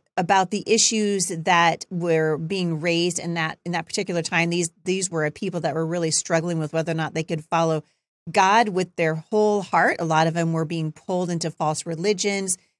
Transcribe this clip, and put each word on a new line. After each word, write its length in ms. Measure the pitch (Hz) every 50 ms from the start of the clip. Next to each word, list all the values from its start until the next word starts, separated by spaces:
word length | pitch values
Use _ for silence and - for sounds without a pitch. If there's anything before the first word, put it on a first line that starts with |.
| _ _ - -
about 340 | 180 165 202 190 190 185
the 120 | - 202 - -
issues 600 | 214 226 - - 226 220 214 202 202 196 185 -
that 560 | 185 160 160 196 180 170 170 170 165 - - -
were 480 | 185 175 170 175 160 160 160 156 156 147
being 440 | 165 160 196 190 180 170 165 151
raised 380 | 156 175 170 170 170 175 170 -
in 160 | - 175 170
that, 240 | 170 160 160 - - -
in 60 | 180
that 140 | 170 170 160
particular 360 | - - - - - 180 170
time. 280 | 160 - 185 170 170 170
These, 220 | 170 175 175 165 _ _ -
these 260 | 185 185 190 185 185
were 160 | 170 160 151
a 60 | 151
people 300 | 147 - - 190 175 175
that 140 | 160 160 135
were 100 | 165 165
really 260 | 160 170 180 170 160
struggling 480 | 151 - - - 175 165 160 175 170 160
with 140 | 156 151 -
whether 180 | 160 156 170
or 40 | 165
not 180 | 160 160 - -
they 100 | 160 160
could 220 | - 170 156 156
follow 380 | - - 165 165 165 160 156 - _ _ _ _ _ _ _ - -
God 380 | 156 208 185 190 202 226 240 214
with 260 | 180 185 185 180 -
their 200 | - 170 160 156
whole 460 | 160 156 - 226 214 214 214 208 208
heart. 360 | 180 - - 165 175 240 - -
A 60 | 175
lot 220 | 160 160 156 160 165
of 60 | 165
them 200 | 170 165 165 165
were 120 | 160 160
being 260 | 151 175 165 156 156
pulled 380 | 151 - _ - 185 180 180 170
into 220 | 175 165 - 160
false 340 | - - 160 151 156 - -
religions. 720 | 170 165 156 175 208 214 185 - 202 202 196 190 190 190 - _ _ _ _